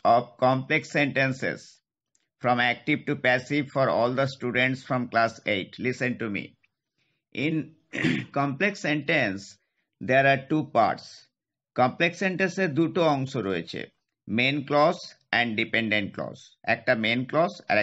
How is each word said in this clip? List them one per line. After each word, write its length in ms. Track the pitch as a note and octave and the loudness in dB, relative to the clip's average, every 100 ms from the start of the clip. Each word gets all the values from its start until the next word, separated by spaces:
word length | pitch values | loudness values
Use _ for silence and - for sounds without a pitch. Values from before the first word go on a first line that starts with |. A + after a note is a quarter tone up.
of 320 | G2+ A#2+ B2 - | 4 4 2 0
complex 520 | B2+ C3 C3 D#3 D3+ | 2 2 0 -2 0
sentences 920 | D3+ C#3+ C3+ C3+ - E2+ - - _ _ _ _ _ _ _ | -2 0 0 -2 -2 -6 -6 -12 _ _ _ _ _ _ _
from 180 | B2 B2 | 0 2
active 480 | B2 A#2+ D#3 D3 D3+ | 0 0 -2 -2 -2
to 80 | |
passive 540 | C#3+ B2+ B2+ C3 D3 C#3+ | -2 2 0 0 -4 -2
for 200 | C#3 B2 | 0 2
all 240 | F2 B2 | 2 0
the 140 | C3 C3+ | 0 -2
students 560 | - B2 B2 C3 B2+ | -2 -2 0 0 -2
from 260 | - B2+ A#2+ | -4 -4 0
class 320 | A#2 A2+ - G#2 | 2 0 0 -4
eight. 320 | G2 F2+ - | -2 -4 -6
Listen 400 | A#2 - B2+ G#2 | -6 -2 -4 -4
to 100 | A2+ | -6
me. 280 | F#2+ - _ _ _ _ _ _ _ _ | -6 -10 _ _ _ _ _ _ _ _
In 440 | - D3+ D#3+ - _ _ | -6 -4 -4 -6 _ _
<clears throat> 400 | - D#3+ C3 B2 | -4 -2 -2 -4
complex 480 | C#3 C#3+ C3+ G3+ G3 | -4 -4 -2 -4 -2
sentence, 760 | D#3 D3+ C3+ D#3 G#2+ G2 - - _ _ _ - | -4 -2 0 0 0 -4 -12 -20 _ _ _ -8
there 260 | G2 C3+ C3+ | 2 4 6
are 160 | C3+ - | 4 2
two 140 | D#3 D3 A#2 | -2 0 2
parts. 280 | G2 - - - _ _ _ _ _ - | 2 2 -8 -20 _ _ _ _ _ 2
কমপ্লেক্স 420 | B2 - E3+ E3+ | 2 2 -2 0
সেন্টেন্সে 400 | F#3+ F3 F#3 F#3+ F#3 C#3 | -2 0 -2 0 -2 0
দুটো 240 | D#3+ F3 D#3+ | 0 2 2
অংশ 180 | C#3 C3 B2+ G2 | 0 -2 -4 -2
রয়েছে, 320 | F2 E2 - - _ _ _ - A2 | -2 -4 -10 -12 _ _ _ -4 0
main 180 | C3 C#3+ C3+ | 0 0 0
clause 340 | D3 D#3 F#3+ - - - A#2 | 4 4 2 -8 -20 -2 0
and 100 | A#2+ G#2+ | 0 -2
dependent 460 | A2 A2+ A2 G#2+ F#2+ - | -2 0 0 0 -2 -6
clause। 260 | C2 C#2 - _ - | -10 -10 -20 _ -2
একটা 180 | A#2 - A2+ | -2 0 0
main 160 | A2 A#2+ C3 | 0 -2 -2
clause 260 | D3+ F#3 - - | 0 0 -2 -2
আর 60 | G#2 | 0